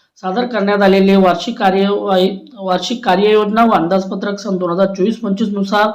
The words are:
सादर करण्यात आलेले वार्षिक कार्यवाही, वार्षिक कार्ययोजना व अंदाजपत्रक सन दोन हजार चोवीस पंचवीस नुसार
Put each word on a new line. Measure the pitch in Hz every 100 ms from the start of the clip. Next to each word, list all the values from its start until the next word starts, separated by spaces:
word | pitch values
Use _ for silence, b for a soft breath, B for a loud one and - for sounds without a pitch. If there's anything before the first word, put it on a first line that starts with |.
| B _
सादर | 185 196 247
करण्यात | 220 196 202
आलेले | 196 196 196 196
वार्षिक | 185 190 - 233
कार्यवाही, | 196 196 196 208 202 190 190 190 - 202
वार्षिक | 190 180 - 233
कार्ययोजना | 202 185 208 214 202 220
व | 233
अंदाजपत्रक | 196 165 190 190 196 202 202
सन | 214 180
दोन | 180
हजार | 175 190
चोवीस | 180 202 220
पंचवीस | 202 196 220
नुसार | 202 196 208 214